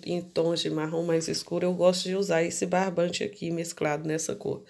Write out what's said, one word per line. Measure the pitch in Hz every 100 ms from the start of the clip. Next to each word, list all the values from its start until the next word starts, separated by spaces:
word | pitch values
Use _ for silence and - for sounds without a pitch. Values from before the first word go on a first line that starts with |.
em | - 175
tons | 175 - 165 170
de | 160
marrom | 156 156 165
mais | 170 165 165
escuro, | 160 - 170
eu | 180
gosto | 180 175 180
de | 185
usar | 190 196 165
esse | 170 175 180
barbante | 180 190 170 175 180
aqui | 202 - 165
mesclado | 165 165 - 156 147 160
nessa | 160 -
cor. | - - 139 -